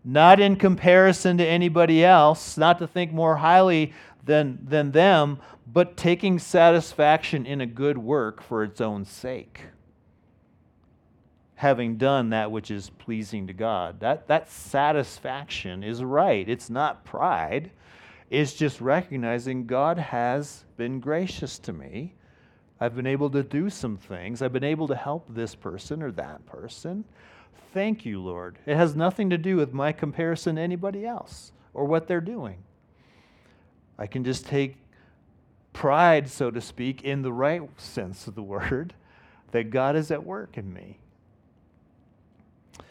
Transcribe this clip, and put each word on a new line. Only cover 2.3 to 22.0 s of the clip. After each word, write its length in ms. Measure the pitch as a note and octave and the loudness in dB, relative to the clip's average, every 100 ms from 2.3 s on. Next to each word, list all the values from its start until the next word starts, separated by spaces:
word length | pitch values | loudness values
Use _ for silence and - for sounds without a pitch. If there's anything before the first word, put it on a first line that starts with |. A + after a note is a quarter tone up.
| D3+ - - | 4 -2 2
not 220 | D#3 E3+ | 4 4
to 80 | E3 | 0
think 260 | F3+ E3+ | -4 -4
more 240 | D#3+ D#3+ D3+ | 0 2 2
highly 560 | D#3 F#3 F#3+ E3 D#3 - - - | 6 6 8 4 0 -4 -20 -10
than, 340 | C3 D3+ D3 C3 | 0 2 2 -4
than 300 | C3+ D3+ C#3+ | -2 -2 2
them, 480 | D3 F#3+ E3+ D3 C3+ - - - | 4 6 6 4 -2 -12 -20 -2
but 240 | A#2+ F3 - | 0 0 0
taking 420 | F3 F3 G3+ F3 | 0 2 2 0
satisfaction 1080 | - F3+ E3+ E3+ D#3 - D3+ D#3 - D3+ B2 | 2 6 6 6 2 2 4 4 0 -6 -4
in 140 | C#3 | -6
a 60 | B2 | -6
good 300 | A#2 C#3+ C3 | -2 -2 -2
work 460 | A2+ D3 A2 - | -2 -2 -2 -8
for 220 | - A2+ | -6 -4
its 160 | G#2+ G#2 | -4 -4
own 240 | A2 G#2 | -4 -4
sake. 580 | G2 - B2+ B2+ - - - _ _ _ _ _ _ _ _ _ _ _ _ _ _ _ _ _ _ - | -10 -12 -12 -12 -14 -20 -20 _ _ _ _ _ _ _ _ _ _ _ _ _ _ _ _ _ _ -2
Having 420 | C#3+ B2 A#2 A2 | 0 0 -2 -2
done 320 | C3+ C#3 A2+ | 0 0 0
that 200 | A2 G#2+ | -2 -4
which 200 | A2 G#2 | -6 -8
is 200 | G2+ F#2+ | -10 -12
pleasing 560 | - - A2 G2+ G#2+ F#2+ | -16 -10 -10 -8 -10 -10
to 60 | |
God. 480 | F#2 A2 G2+ E2+ F#2 | -6 -4 -4 -6 -6
That, 260 | A2 D#3 - | -4 -4 0
that 220 | D#3 - | -2 -2
satisfaction 1300 | - - C#3 D3 D3+ C3 - C3 C3 C#3+ - - F2+ | -14 -4 0 0 0 -4 -8 -12 -12 -10 -12 -10 -10
is 180 | G#2 A#2+ | -10 -8
right. 460 | B2+ C#3+ F#3 G#2+ F#2+ | -2 0 2 0 -2
It's 220 | B2 - | -6 -6
not 340 | A#2+ D3+ - | -4 -4 -6
pride. 640 | - - F3 G#2 D#2 A#2+ F3 - _ - - - _ | -12 -4 -2 -2 -4 -6 -8 -16 _ -20 -20 -20 _
It's 240 | C3+ C#3+ | -2 -2
just 260 | - D3+ - | -2 -4 -2
recognizing 840 | A#2+ D#3+ - C3+ A#2 A#2+ B2+ B2+ A#2+ | -2 -2 -2 -6 -4 -4 -6 -8 -4
God 320 | B2+ D3+ F3 | -2 0 -2
has 640 | C#3+ A#2+ A#2+ C3+ D3 - _ - | -6 -4 -2 -4 -6 -14 _ -10
been 240 | A#2+ C3 | -8 -8
gracious 580 | C3 D#3+ F#3 - C3 - | -6 -4 -6 -8 -12 -12
to 120 | - | -14
me. 420 | E2 C2+ G#2+ | -14 -14 -14